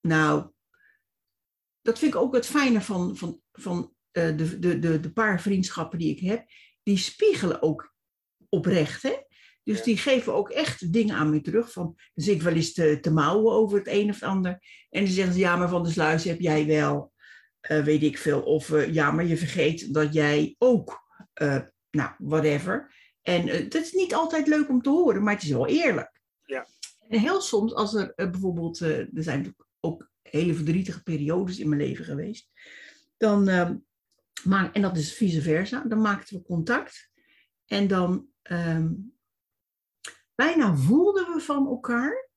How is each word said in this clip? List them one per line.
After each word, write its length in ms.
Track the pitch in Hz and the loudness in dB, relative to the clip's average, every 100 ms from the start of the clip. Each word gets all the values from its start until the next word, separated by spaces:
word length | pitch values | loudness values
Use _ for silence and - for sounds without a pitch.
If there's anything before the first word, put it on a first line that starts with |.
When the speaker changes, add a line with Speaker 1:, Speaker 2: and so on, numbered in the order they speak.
Speaker 1:
nou, 500 | 165 160 156 151 - _ _ _ _ _ _ _ _ _ _ _ _ _ | 2 2 2 0 -4 _ _ _ _ _ _ _ _ _ _ _ _ _
dat 160 | - 226 | -4 0
vind 160 | 311 | 0
ik 60 | 180 | 2
ook 140 | 262 | 2
het 120 | 254 233 | 0 0
fijne 340 | 302 269 220 | 0 2 2
van, 360 | 190 190 180 - | 0 -4 -4 -6
van, 240 | 175 - _ | -10 -10 _
van, 420 | - - 175 - _ _ | -14 -6 -6 -6 _ _
eh, 260 | - 165 156 | -2 -2 0
de, 220 | 160 180 | -4 0
de, 200 | 175 - | 0 0
de, 220 | 165 160 | 0 0
de 120 | 170 | -2
paar 280 | - 220 185 | -2 0 0
vriendschappen 580 | 208 196 185 - - 170 | 0 0 -2 -4 -8 -4
die 120 | 165 - | -4 -2
ik 40 | |
heb, 240 | 185 226 - - - _ | -4 -4 -6 -20 -20 _
die 140 | - 196 | 0 0
spiegelen 640 | - - 427 370 180 - | 0 0 2 2 0 0
ook 320 | 160 151 - _ _ _ _ _ _ | 0 -2 -8 _ _ _ _ _ _
oprecht, 540 | 180 180 185 147 - | 0 2 2 2 -2
hè? 140 | 262 523 - _ - _ | -4 -4 -8 _ -20 _
Dus 160 | - 214 | -4 -2
Speaker 2:
Ja. 60 | |
Speaker 1:
die 120 | - 214 | 0 0
geven 380 | - 262 - | 2 2 2
ook 160 | 214 208 | -2 -2
echt 420 | - 311 - 180 | -2 -4 -4 -2
dingen 240 | 190 214 - | 0 2 0
aan 140 | 151 | 0
me 100 | 151 | 0
terug. 320 | 151 202 233 | 0 -2 -2
Van, 240 | - 165 - _ | -6 -10 -10 _
dus 140 | - 170 | -6 0
ik 140 | 185 | 2
wel 100 | 170 | 2
eens 180 | 165 156 | 0 0
te, 280 | - 160 147 | 2 2 2
te 100 | 170 | 2
mouwen 420 | 156 147 196 220 | 2 4 4 4
over 260 | 220 220 202 | 4 2 2
het 100 | 196 | 0
een 200 | 202 208 | 0 0
of 60 | |
het 80 | 202 - | -2 -2
ander. 220 | 190 180 185 _ - _ | -2 -2 -4 _ -20 _
En 140 | 180 | -2
dan 80 | 196 | 0
zeggen 220 | 185 185 | 0 0
ze, 40 | 180 | 2
"Ja, 160 | 185 175 | 2 2
maar 120 | 175 | 2
Van 140 | 175 | 0
der 100 | 170 | -2
Sluis 320 | 160 156 160 | 0 2 2
heb 160 | 175 165 | 0 -2
jij 260 | 170 151 151 | 0 2 2
wel, 460 | 151 147 143 - _ - - _ _ | 2 2 -2 -6 _ -20 -20 _ _
eh, 240 | - 156 | -2 0
weet 180 | 147 151 | 2 2
ik 160 | 151 143 | 2 0
veel." 240 | - 143 | -2 -2
Of, 300 | - 151 - | 2 0 2
eh, 220 | 151 147 | 0 2
"Ja, 160 | 160 147 | 2 2
maar 140 | 156 170 | 0 0
je 100 | 160 | 0
vergeet 580 | 165 180 151 165 - | -2 0 0 0 -4
dat 180 | 143 151 | 0 0
jij 400 | 156 147 147 156 - | 2 2 2 0 2
ook, 440 | 247 233 - - _ _ - | 4 4 0 -16 _ _ -20
eh, 280 | - 147 139 - _ _ | -4 -2 -2 -4 _ _
nou, 200 | 151 - - | -4 -4 -6
whatever." 760 | 139 156 151 143 175 214 - _ _ _ | -2 0 2 0 -2 -6 -8 _ _ _
En, 260 | - 175 170 | -2 -2 0
eh, 120 | 170 - | -4 -2
dat 120 | 320 | -4
is 100 | 320 | -2
niet 220 | 370 359 | -2 0
altijd 320 | - 320 320 302 | 0 0 0 2
leuk 220 | 302 294 | 2 2
om 140 | 254 | 0
te 80 | 277 | 2
horen, 320 | 302 339 196 | 4 4 4
maar 120 | 208 | 2
het 80 | 202 | 0
is 60 | 160 | -2
wel 160 | 127 131 | 0 2
eerlijk. 540 | 294 330 170 - _ _ _ | 2 2 0 -4 _ _ _
Speaker 2:
Ja. 220 | _ 131 - _ - _ _ | _ -10 -10 _ -20 _ _
Speaker 1:
En 100 | 220 | 0
heel 220 | 240 381 | 2 0
soms, 340 | 370 220 220 | 0 0 0
als 200 | - 208 | -2 -2
er, 180 | 214 190 | -2 -4
eh, 160 | - 185 | -4 -4
bijvoorbeeld, 500 | 180 190 170 170 165 | -2 -4 -4 -6 -4
eh, 180 | 165 151 | -2 -2
er 240 | - - | -4 -6
zijn 340 | 160 139 - - _ _ | -4 -4 -6 -12 _ _
ook 300 | 170 170 - _ | -8 -8 -14 _
hele 320 | - 147 170 | -6 -2 0
verdrietige 480 | 156 151 170 185 160 | 0 0 -2 -2 -8
periodes 560 | - 156 143 175 185 185 | -6 -4 -2 -2 -4 -4
in 100 | 151 | -2
mijn 120 | 147 | 0
leven 240 | 139 135 | -2 -6
geweest, 460 | 165 143 190 226 _ _ - - - - _ _ | -8 -8 -8 -12 _ _ -20 -20 -20 -20 _ _
dan, 320 | 220 208 196 | 2 4 4
ehm, 280 | 180 175 - _ _ _ _ _ - | 4 2 -2 _ _ _ _ _ -8
maar, 280 | - 196 185 | 0 0 2
en 100 | - | 0
dat 140 | 196 180 | 0 0
is 180 | 151 | -6
vice 280 | - 202 160 | -2 0 0
versa, 420 | 160 156 196 254 | 0 0 0 -6
dan 160 | 269 220 | -4 0
maakten 360 | 214 202 - 185 | 0 -2 -6 -16
we 60 | |
contact. 680 | - 170 160 240 - - - _ _ _ _ _ _ | -6 -4 0 -2 -2 -18 -20 _ _ _ _ _ _
En 200 | 202 202 | 0 2
dan, 380 | 190 180 185 - _ | 2 0 -2 -6 _
ehm, 460 | - 175 170 160 160 170 208 _ _ _ _ _ _ _ _ _ - - _ | -8 -4 -2 0 0 -4 -10 _ _ _ _ _ _ _ _ _ -20 -20 _
bijna 420 | - 285 339 226 151 | -2 0 4 2 2
voelden 580 | 131 262 359 392 349 | 4 4 4 2 -2
we 60 | 330 | -4
van 260 | - 285 269 | -2 -2 0
elkaar 640 | 254 - 240 269 494 523 | -2 -4 -2 -2 -4 -10